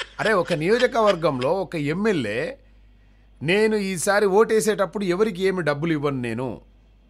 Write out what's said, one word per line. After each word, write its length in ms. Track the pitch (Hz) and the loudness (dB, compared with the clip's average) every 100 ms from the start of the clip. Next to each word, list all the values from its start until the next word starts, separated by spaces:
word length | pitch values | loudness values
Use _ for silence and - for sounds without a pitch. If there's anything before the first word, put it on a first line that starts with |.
| - - | -12 -4
అరే, 120 | 190 | 0
ఒక 200 | 196 165 | 0 0
నియోజకవర్గంలో 1000 | 156 170 233 247 240 208 180 160 131 131 | -2 0 2 2 2 2 2 0 0 0
ఒక 220 | 190 180 165 | -2 -4 -4
ఎమ్మెల్యే, 840 | 143 170 220 170 104 113 165 - _ - _ _ _ _ _ _ | -4 0 0 0 -2 -4 -6 -8 _ -20 _ _ _ _ _ _
"నేను 340 | 147 208 220 214 | 0 2 2 0
ఈసారి 500 | 190 180 202 202 202 | -2 -2 0 2 4
ఓటేసేటప్పుడు 760 | 196 226 220 214 202 180 208 | 4 4 2 0 0 -2 -2
ఎవరికి 380 | 190 175 220 175 | -2 0 0 0
ఏమి 200 | 190 190 | -2 0
డబ్బులు 300 | 151 143 165 | -2 -2 -2
ఇవ్వను 280 | 151 143 131 | 0 -2 -2
నేను, 400 | 120 113 127 92 - _ _ _ | -4 -4 -6 -8 -16 _ _ _